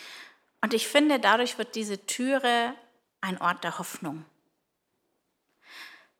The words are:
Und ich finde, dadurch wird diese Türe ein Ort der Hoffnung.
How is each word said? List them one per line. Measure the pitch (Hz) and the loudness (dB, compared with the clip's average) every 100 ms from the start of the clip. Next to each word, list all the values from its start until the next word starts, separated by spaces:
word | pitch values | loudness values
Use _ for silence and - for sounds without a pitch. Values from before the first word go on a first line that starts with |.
| - - - _ _ _ | -18 -18 -20 _ _ _
Und | 220 | 0
ich | 220 - | 0 2
finde, | 285 302 269 | 4 6 4
dadurch | 208 220 247 - | 4 4 2 -2
wird | 220 220 | -6 -6
diese | 208 196 - | -4 -6 -6
Türe | - 254 269 254 240 233 277 - _ _ _ | -4 0 2 2 2 0 -6 -18 _ _ _
ein | 190 180 | -8 -2
Ort | 175 175 | -2 -2
der | 170 156 | -4 -6
Hoffnung. | 165 - 165 160 156 _ _ _ _ _ _ _ _ _ _ _ _ _ - - - - _ _ | -10 -8 -8 -10 -14 _ _ _ _ _ _ _ _ _ _ _ _ _ -20 -20 -20 -20 _ _